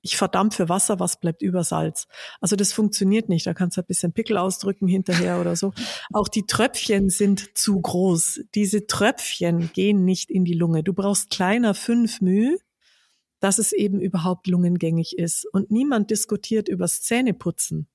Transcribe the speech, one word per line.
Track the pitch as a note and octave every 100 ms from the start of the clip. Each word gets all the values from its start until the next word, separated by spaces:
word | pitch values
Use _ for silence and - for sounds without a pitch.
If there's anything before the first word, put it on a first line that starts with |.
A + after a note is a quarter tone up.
| -
Ich | -
verdampfe | F#3+ F#3 G#3 - E3+
Wasser, | F#3 - G3
was | F3+ -
bleibt | E3+ D#3+
über | G3+ F3+
Salz? | E3 D#3+ D#3+ - - - - -
Also | F3+ G3
das | G3+
funktioniert | - G#3+ - F#3+ G#3+ A3
nicht. | E3+ -
Da |
kannst | E3+ F3+ -
du |
ein | F3
bisschen | - E3+
Pickel | G3 A3 G3+
ausdrücken | F#3 F#3 G3 G3 F#3+
hinterher | F#3+ F#3 E3+ F3+ F3
oder | F3 E3+
so. | G3 F#3+ A#3 - -
Auch | G#3+ G3
die | A3 G3
Tröpfchen | A3+ A#3+ - - G3 G3
sind | - G#3 F#3+ - -
zu | - G3
groß. | E3 F3+ F#3+ E3+ - - -
Diese | G#3 G3+ G#3 G#3
Tröpfchen | - G#3 C4 - - F3 E3+ E3
gehen | - G3 G#3
nicht | F#3 F#3 -
in | F#3
die | F3
Lunge. | E3 E3+ D#3+
Du | E3
brauchst | F#3+ G3 G3 -
kleiner | - F#3 A3+ A#3
fünf | F#3+ - A#3 A3+ -
μ, | F#3 G3 A#3+ F4+ _ _ _ _ _ _ _ _
dass | G3 G3
es | G#3+
eben | G4+ G#3 F#3+
überhaupt | F#3 F3 F3 F3+ -
lungengängig | F3+ F3 F3 E3 E3 E3 F3+
ist. | E3+ - G#4+
Und | F#3+ -
niemand | A3 C#4+ A#3 G#3
diskutiert | G#3+ - G#3 - A3 G#3+
übers | F#3 F3 -
Zähneputzen. | - A#3 B3+ F#3 F3 - - D#3 D#3